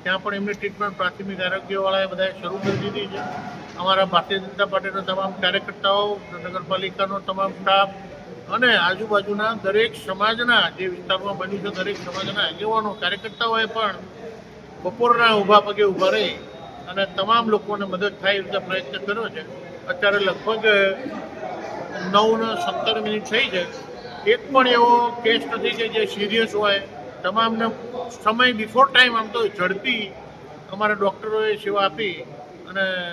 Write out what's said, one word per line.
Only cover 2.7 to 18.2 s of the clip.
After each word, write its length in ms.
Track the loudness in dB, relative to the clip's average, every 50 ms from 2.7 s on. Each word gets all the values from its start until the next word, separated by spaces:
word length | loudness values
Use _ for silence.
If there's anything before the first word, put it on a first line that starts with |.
| -2 0
દીધી 300 | -2 -4 -4 -6 -6 -6
છે. 100 | -8 -8 -8 -8 -8 -8 -10 -10 -12 -12 -14 -16 -12 -4
અમારા 280 | 0 2 4 4 4
ભારતીય 340 | 4 4 2 2 2 -4 -4
જનતા 260 | -4 -6 -2 -2 -2
પાર્ટીના 360 | 0 0 -2 -2 -2 -6 -6
તમામ 300 | -4 -2 -2 -2 -2 -4
કાર્યકર્તાઓ, 880 | -4 0 0 2 2 0 -2 -4 -12 -2 0 2 2 4 2 0 -2 -6 -8 -12 -14 -12 -10
નગરપાલિકાનો 760 | -8 -8 -8 -6 -4 -4 -4 -4 -6 -2 -2 -2 -2 -2 -6
તમામ 320 | -4 -4 -2 -2 -2 -2
સ્ટાફ 380 | -4 -2 4 6 6 6 6 4 0 -10 -14 -14 -14 -16 -16 -16 -16 -16 -10 -4
અને 260 | 0 2 4 6 6 6
આજુબાજુના 760 | 4 4 2 0 -2 0 0 0 2 0 -2 0 0 -2 -2 -2 -2
દરેક 320 | 2 2 4 2 2 0
સમાજના, 760 | -8 -8 -8 -2 2 2 2 2 2 2 4 4 4 4 2
જે 180 | 0 -4 -4 -4
વિસ્તારમાં 500 | -4 -6 -2 -2 -2 -2 0 -4 -4 -4
બન્યું 240 | -4 -6 -6 -4
છે, 220 | -6 -6 -4 -4 -4
દરેક 140 | -4 -4 -6
સમાજના 440 | -8 -10 -8 -6 -6 -4 -2 -2
આગેવાનો, 480 | -2 -2 -2 -4 -2 0 0 0 0 -2
કાર્યકર્તાઓએ 760 | -4 -2 -2 -2 -2 -2 -6 -12 -4 -2 0 0 2 2 0
પણ 300 | 0 0 -2 -2 -2 -2 -6 -12 -16 -16 -14 -14 -14 -14 -16 -18 -20 -20 -20 -20 -20 -18 -8 -8
બપોરના 520 | -8 -2 2 4 4 6 6 6 6 6
ઊભા 240 | 6 6 8 8 8
પગે 240 | 8 6 2 4 4
ઊભા 260 | 4 4 4 2 4
રહી 200 | 4 4 2 0 -2 -6 -12 -14 -16 -16 -16 -16 -16 -16 -14 -10
અને 160 | -2 -2 -2
તમામ 440 | -2 0 -4 2 4 4 4 4 4
લોકોને 360 | 2 2 2 -2 -4 -4 -4
મદદ 280 | -4 -2 -2 -2 -2 -2 0